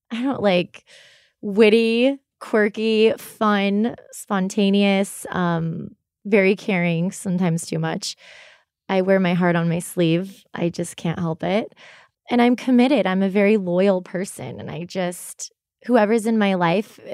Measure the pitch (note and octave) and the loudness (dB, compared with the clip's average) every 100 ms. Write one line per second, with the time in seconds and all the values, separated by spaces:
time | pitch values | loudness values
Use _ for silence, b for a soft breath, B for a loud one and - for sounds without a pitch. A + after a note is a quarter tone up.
0 | - A3+ C4+ - G3+ F3+ - - _ b | -12 -6 -4 -2 0 0 -2 -10 _ b
1 | b b b b G#3 G3 G#3+ A3+ A3+ A#3 | b b b b -4 4 6 6 4 2
2 | C4 C#4 _ - - A3 G#3 G#3+ A3 A3 | 0 -2 _ -20 -2 0 0 0 0 4
3 | A3 - - - G#3+ G3+ G3+ G3+ A#3 - | 2 2 -8 -2 0 2 2 0 -2 -4
4 | - - - G3 F#3 G#3+ G3 G3+ G3+ G3 | -16 -16 -6 -4 -2 0 2 4 4 2
5 | G3 - - F3+ F3 E3 E3 E3 - - | -2 -6 -8 -4 -2 0 -2 -6 -10 -16
6 | _ _ G3+ G#3 F#3+ G#3 - F#3 F3 E3 | _ _ 0 2 4 2 -2 -2 0 0
7 | F3+ - G3 F3+ F3+ E3 - D#3+ D#3+ F3+ | -2 -6 -4 -2 0 -2 -4 -4 -4 -4
8 | - - B B B B B _ - F#3+ | -8 -12 B B B B B _ -4 0
9 | F#3 F#3+ F3+ F3 F3 E3+ E3+ E3+ - - | 2 2 4 2 2 2 0 -2 -4 0
10 | E3 E3 F#3+ - _ - F3 E3+ E3+ - | 2 2 -2 -12 _ -4 -4 -4 -8 -6
11 | E3+ E3+ E3+ D#3+ E3+ G3+ - _ B B | -6 -4 -4 -4 -2 -4 -4 _ B B
12 | B _ - A#3+ A#3+ A#3+ - B3 B3+ C#4 | B _ -4 2 2 2 2 4 4 2
13 | F#3 F#3 G3 G3 G3+ G#3+ F3+ F3 G3+ F#3 | 0 0 0 2 2 2 0 2 2 2
14 | F#3 F3 G3 - B2+ G#2 G#2 D3+ F3 G3 | -2 -10 -8 -10 -12 -12 -12 -12 -10 -6
15 | F3+ F3 - - - _ _ _ - A#3+ | -6 -6 -14 -16 -18 _ _ _ 0 2
16 | G#3 A#3 G#3+ A3+ G3+ F#3 E3+ F#3 - - | 4 0 0 0 0 0 0 0 -4 -12
17 | A3+ | -14